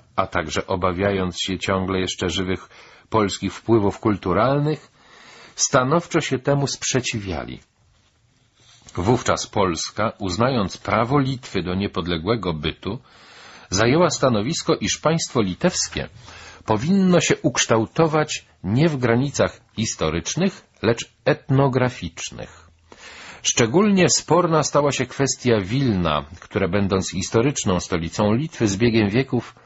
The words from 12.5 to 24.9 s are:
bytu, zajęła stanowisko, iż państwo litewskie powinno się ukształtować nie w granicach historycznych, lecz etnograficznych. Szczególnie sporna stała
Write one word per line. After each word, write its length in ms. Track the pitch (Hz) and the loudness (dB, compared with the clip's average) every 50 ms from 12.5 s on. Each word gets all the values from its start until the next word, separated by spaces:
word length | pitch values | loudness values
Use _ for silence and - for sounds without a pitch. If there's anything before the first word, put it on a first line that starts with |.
| 82 | -4
bytu, 460 | 78 73 80 76 - - 90 107 131 - _ - - - - - - - - - - - - | -4 -4 -6 -6 -6 -8 -10 -10 -10 -12 _ -20 -20 -20 -20 -20 -20 -20 -20 -20 -20 -14 -6
zajęła 400 | 92 95 110 120 135 165 180 156 | -2 2 2 4 4 4 4 2
stanowisko, 640 | - - 147 131 117 104 101 135 170 - - - 156 | 2 2 0 2 2 2 0 -2 -4 -4 -2 -2 -2
iż 220 | - 107 92 - - | 0 0 -4 -4 -2
państwo 440 | - 151 165 160 - - - 127 | 0 0 0 0 -2 -2 -2 0
litewskie 680 | 104 92 90 - - 180 - - - - - - 69 - - - - - - - - - - - - | 0 0 -2 0 0 0 0 0 -6 -6 -6 -8 -8 -8 -12 -18 -20 -20 -20 -20 -20 -20 -20 -10 -2
powinno 540 | - 110 104 120 160 196 196 190 185 175 165 | 0 0 0 2 2 2 4 4 4 4 4
się 160 | - - 156 - | 4 2 0 0
ukształtować 1040 | - 143 - - - - 123 110 107 - - - 165 160 151 156 151 156 - - - _ _ _ - | 0 -2 0 0 0 2 2 2 2 0 2 2 2 2 2 0 0 -2 -4 -10 -12 _ _ _ -4
nie 260 | 95 107 127 160 175 | 0 2 2 2 2
w 80 | 147 131 | 2 0
granicach 640 | 123 117 117 120 135 143 - - 101 87 - - _ _ - | 2 2 4 4 2 0 0 0 0 0 0 -6 _ _ -6
historycznych, 920 | - 110 - - - 85 80 78 82 82 - - 151 185 196 - - - _ _ _ | -4 -4 -4 -4 -2 -2 -2 -2 -2 -4 -4 -2 0 0 -2 -2 -4 -16 _ _ _
lecz 300 | - 104 117 - - - _ _ - | 0 0 0 0 -2 -14 _ _ 0
etnograficznych. 1400 | 151 147 147 - - 135 135 139 135 127 131 127 123 123 - - 82 - - - - - 60 - - - - - - _ _ _ - - - - - - - - - - - | 0 0 0 0 0 2 4 4 4 2 2 0 0 -2 -4 -10 -12 -10 -10 -14 -12 -12 -12 -14 -14 -16 -20 -20 -20 _ _ _ -20 -20 -20 -20 -20 -20 -20 -18 -20 -16 -8
Szczególnie 680 | - - - - 123 110 123 175 214 214 196 185 175 139 | -4 -2 2 2 2 4 4 4 4 4 4 4 4 4
sporna 540 | - - - - 147 175 175 165 160 156 135 | 2 0 2 2 2 4 4 4 2 2 0
stała 280 | - - 147 147 143 | 2 2 2 2 2